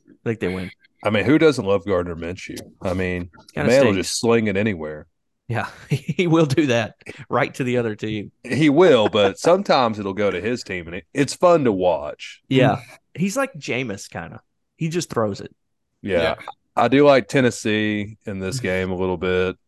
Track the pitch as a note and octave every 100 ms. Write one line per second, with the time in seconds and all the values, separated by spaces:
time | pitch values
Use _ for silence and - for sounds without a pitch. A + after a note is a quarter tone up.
0 | _ _ A#2+ A2 F2+ F#2 F#2 - _ _
1 | G#2+ G#2+ G2 D#3 D#3+ B2 G2 G2 G#2 F2+
2 | F2 E2 E2 F#2 - - - - F#2+ F2+
3 | F#2 F2+ F2+ - - - - C3 B2+ F#2+
4 | E2 - A#2 A#2 G#2+ G2 A2 F2+ D2+ D2+
5 | D#2 _ _ _ - A2+ F#2+ - - C#3
6 | - D#3+ F3 E3 D#3 C3 C#3+ A#2 G#2+ -
7 | - - C3+ B2 C#3 - B2+ B2 A#2 G#2
8 | A2 G#2+ G2 _ A#2+ B2 D#3 C#3 F#3 B2
9 | G#2 G#2+ G2 F#2+ - F#3 G3+ D3+ A#2 G#2+
10 | G2 F#2+ G2+ F2+ G#2+ B2 - F2+ E2 F2+
11 | - C3 C3+ - F3+ E3 B2+ F#2+ F2+ D#2
12 | C#2+ - - - - C3 A#2 G2 - -
13 | _ - G3 A#3+ C4+ D#3 - B2 C3 F#2+
14 | - F#2+ E2 - _ _ _ - D#3+ F3
15 | - - G#2+ G2+ - _ _ _ _ _
16 | G2+ F2 D#2+ - - - _ - A#2+ C3+
17 | D3 C3+ G#2 C#3+ B2+ - A2 G#2+ G#2+ G#2
18 | G#2 A2+ - F#2+ F#2 B2 G2 F#2 F#2 F#2
19 | F#2 F2 F#2 F#2 F#2 F2+